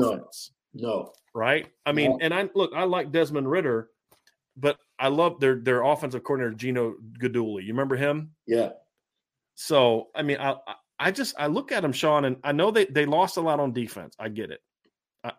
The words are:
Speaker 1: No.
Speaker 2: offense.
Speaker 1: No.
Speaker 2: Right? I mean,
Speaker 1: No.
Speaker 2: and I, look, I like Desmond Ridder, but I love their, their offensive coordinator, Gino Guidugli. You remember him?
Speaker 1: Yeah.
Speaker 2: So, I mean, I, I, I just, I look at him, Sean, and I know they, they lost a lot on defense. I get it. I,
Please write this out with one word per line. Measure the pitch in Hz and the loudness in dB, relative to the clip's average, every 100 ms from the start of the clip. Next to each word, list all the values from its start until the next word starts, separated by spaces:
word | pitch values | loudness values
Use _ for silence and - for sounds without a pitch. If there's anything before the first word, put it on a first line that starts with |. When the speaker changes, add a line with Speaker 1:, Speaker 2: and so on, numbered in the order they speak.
Speaker 1:
No. | 120 | 2
Speaker 2:
offense. | 101 - - - _ _ | 0 -8 -18 -18 _ _
Speaker 1:
No. | - 117 101 - - _ | -10 -4 -4 -6 -16 _
Speaker 2:
Right? | 117 117 156 - _ | -2 0 0 -2 _
I | 147 | -2
mean, | 147 139 | 2 2
Speaker 1:
No. | 131 | 2
Speaker 2:
and | 160 | 0
I, | 175 196 | 0 -2
look, | 196 180 | 0 0
I | 151 | 0
like | 185 180 147 | 0 0 0
Desmond | 165 147 151 135 | 0 0 0 0
Ridder, | 175 151 117 - _ _ _ _ _ _ - | 0 0 -2 -4 _ _ _ _ _ _ -2
but | 143 - _ - | -2 -2 _ -2
I | 135 | 0
love | 143 170 170 | 4 2 2
their, | 135 127 | 2 2
their | 120 123 | 2 2
offensive | 131 147 143 123 | 2 0 -2 -6
coordinator, | - 135 120 | -4 -2 -2
Gino | 110 127 123 113 98 110 117 | -4 -4 -2 -2 -4 -16 -6
Guidugli. | 123 117 110 98 | -2 0 -2 -4
You | 98 | -4
remember | 120 139 131 | -2 0 0
him? | 143 151 156 _ - | 0 -2 -6 _ -2
Speaker 1:
Yeah. | 113 107 - _ _ _ _ _ _ _ | 0 0 -4 _ _ _ _ _ _ _
Speaker 2:
So, | - - 147 123 110 - | -12 2 4 6 4 -2
I | - | -4
mean, | 147 143 | -2 0
I, | 139 - - | -2 -4 -8
I, | 104 _ - | -16 _ -4
I | 160 | -2
just, | 196 262 - | -2 -4 -4
I | 147 | -2
look | 190 277 | -2 -4
at | 247 | -2
him, | 160 | -2
Sean, | 127 156 151 135 | 0 2 2 2
and | 127 | -2
I | 143 | -2
know | 147 196 | 2 2
they, | 220 | 4
they | 190 147 147 | 2 2 2
lost | 156 185 - | 2 2 0
a | |
lot | 165 147 | 0 0
on | 139 | 0
defense. | 120 113 101 82 - | -2 -6 -10 -16 -12
I | 110 | -10
get | 107 98 | -8 -8
it. | - _ _ _ _ _ _ | -10 _ _ _ _ _ _
I, | 117 | -12